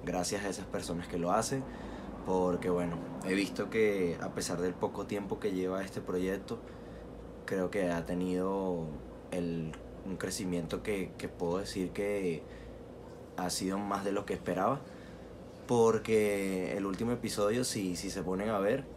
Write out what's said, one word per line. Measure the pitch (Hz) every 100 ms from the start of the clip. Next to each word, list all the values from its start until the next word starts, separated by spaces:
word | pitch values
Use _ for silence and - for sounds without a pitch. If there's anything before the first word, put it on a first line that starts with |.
Gracias | - 90 87 101 101
a |
esas | 92 95
personas | 98 85 85 87
que | 90
lo | 85
hacen, | 104 110 135 131 - - - - - -
porque | 92 90 87 92
bueno, | 87 87 87 - - 95
he |
visto | 95 95 - 101
que | 113 107 98 90 82
a | 95
pesar | - 92 87
del | 90
poco | 87 85 82 98
tiempo | 104 98 101
que | 107
lleva | 92 92 95
este | 98 -
proyecto, | 95 90 92 98 - 226 - - - - - - - - -
creo | 95 90
que | 101 90
ha | 85 80
tenido | 90 92 90 92 98 95 87 80 71 - - -
el, | 90 85 85 80 76 - - 95
un | 90
crecimiento | 95 95 92 87 80 92
que, | 110 101 85 -
que | 95
puedo | - 87 90
decir | 101 101 90
que | - 101 101 92 80 - - - - - - - - - -
ha | 90
sido | - 95 98
más | 101 98
de | 98
lo | 101 -
que |
esperaba, | 92 - 87 101 139 - - - - - - - - -
porque | 120 113 110 107 110 104 101 98 95 87 92
el | 98
último | 92 113
episodio, | 120 110 90 104 120
si, | 127 110 95 87
si | 98
se | 85
ponen | 87 95 104
a | 107
ver | 98 135 139